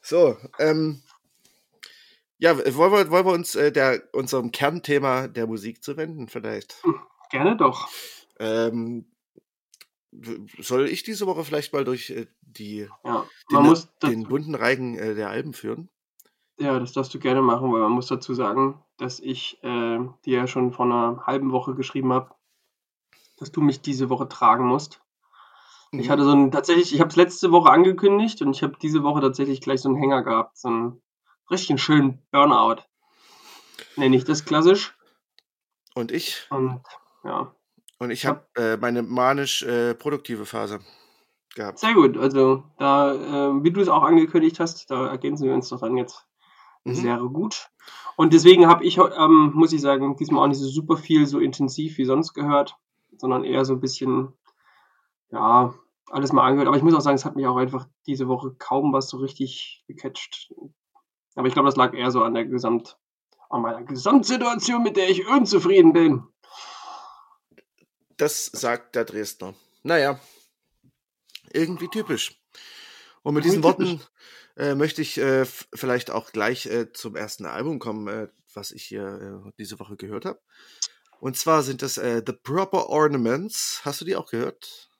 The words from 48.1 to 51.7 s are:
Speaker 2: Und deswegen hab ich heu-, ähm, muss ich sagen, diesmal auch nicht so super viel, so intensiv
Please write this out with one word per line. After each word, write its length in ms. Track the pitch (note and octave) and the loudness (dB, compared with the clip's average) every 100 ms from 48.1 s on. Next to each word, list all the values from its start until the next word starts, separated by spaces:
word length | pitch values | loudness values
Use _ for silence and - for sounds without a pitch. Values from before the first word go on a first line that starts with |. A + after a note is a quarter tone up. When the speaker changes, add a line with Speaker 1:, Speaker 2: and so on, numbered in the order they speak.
| - | 0
Speaker 2:
Und 160 | D#3+ | 6
deswegen 340 | D#3+ E3 F3+ E3+ | 8 10 10 10
hab 140 | E3+ | 8
ich 160 | F#3 - | 4 2
heu-, 80 | - - | 2 4
ähm, 360 | D#3+ D#3+ D3+ | 6 8 6
muss 180 | D3 D#3+ | 4 2
ich 80 | D#3+ | 2
sagen, 380 | C#3 C3+ C#3 C#3 | 0 0 0 -4
diesmal 260 | D3+ C#3 | -2 2
auch 40 | C#3 | 2
nicht 80 | C#3 | 2
so 80 | C3+ | -2
super 300 | C#3+ D#3 D#3 | -6 -2 -2
viel, 280 | - D#3 C#3+ | 4 4 4
so 120 | C#3+ | 2
intensiv 580 | D3+ B2+ C3+ | -2 0 -4